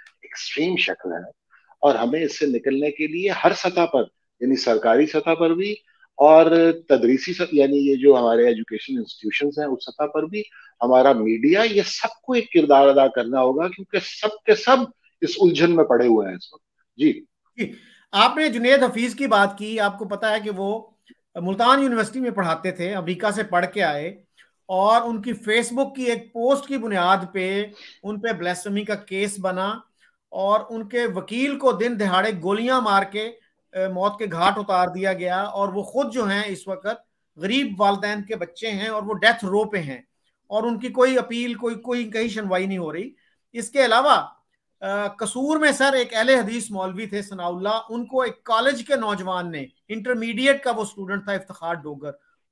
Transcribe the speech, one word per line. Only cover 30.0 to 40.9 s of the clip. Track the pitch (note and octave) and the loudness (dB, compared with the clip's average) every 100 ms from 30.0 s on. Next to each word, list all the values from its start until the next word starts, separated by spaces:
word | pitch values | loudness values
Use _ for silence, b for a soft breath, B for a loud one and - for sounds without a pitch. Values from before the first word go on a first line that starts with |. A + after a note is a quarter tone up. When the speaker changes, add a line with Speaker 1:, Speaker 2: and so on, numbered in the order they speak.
| _ _ _ | _ _ _
Speaker 2:
और | F#3 G3 G#3+ | -4 0 0
उनके | G#3+ A3+ G#3 A#3+ A#3 | -2 -10 -6 -4 -4
वकील | F#3 - A#3 C#4 C#4 | -4 -8 -4 -4 0
को | C4+ | 0
दिन | F#3+ A#3 A3+ | 0 -2 -2
दहाड़े | G3+ F3+ G#3 | 0 2 0
गोलियां | G3 E3+ G#3 A#3+ C4 | -2 -4 -2 0 0
मार | B3 G3 G3 G#3 | 2 0 0 -6
के, | A3 A#3 _ _ _ F#3 | -8 -12 _ _ _ -6
अ, | F#3+ | -6
मौत | F3+ G3 G3+ | -2 -4 -4
के | G#3 | -8
घाट | E3 F#3 G3+ | 0 0 0
उतार | G3+ F#3 F3+ | -2 0 0
दिया | F3 F#3+ | -2 -4
गया, | F3+ F3+ F#3 | -4 -4 -4
और | G3+ G3 G3+ | -4 -4 -4
वो | F#3+ | -4
खुद | G3 A#3+ C4+ | -6 -4 -4
जो | A#3+ G#3 | -4 -2
हैं | G3+ G#3 | -2 -4
इस | F#3 - | -8 -10
वक्त | F#3 G3 A3+ _ _ _ _ | -8 -8 -10 _ _ _ _
गरीब | F#3 B3+ B3+ F#3+ | -4 -2 -2 0
वालदैन | G3+ G3+ G3+ G#3 | 0 2 -2 -6
के | G3+ G#3 | -8 -10
बच्चे | F3 - A3 | -10 -10 -8
हैं | G3+ A3 | -6 -6
और | G#3+ | -6
वो | G3+ | -6
death | G3+ G#3+ A#3 | 0 0 0
row | F#3+ G3+ G#3 | -2 -2 -2
पे | G3+ | -4
हैं | D3 B2+ - _ _ _ _ | -6 -12 -16 _ _ _ _
और | G#3 A3+ | -4 -2
उनकी | A3+ | -4
कोई | B3 | -4